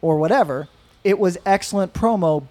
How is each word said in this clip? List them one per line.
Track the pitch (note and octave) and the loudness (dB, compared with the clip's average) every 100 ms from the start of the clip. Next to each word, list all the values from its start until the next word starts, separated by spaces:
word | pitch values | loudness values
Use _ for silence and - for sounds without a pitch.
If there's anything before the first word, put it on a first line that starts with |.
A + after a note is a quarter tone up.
or | D#3+ D3+ | -2 0
whatever, | D#3+ C4 E3 C3+ D3 _ _ _ G3 | 2 2 2 -2 -8 _ _ _ -2
it | G3+ | 2
was | F#3+ F3 G3 | 0 -2 0
excellent | G3 - G3+ F#3 | 0 0 -4 -4
promo | - A3+ G#3+ E3 D3+ C3+ | -2 -2 0 0 -2 -4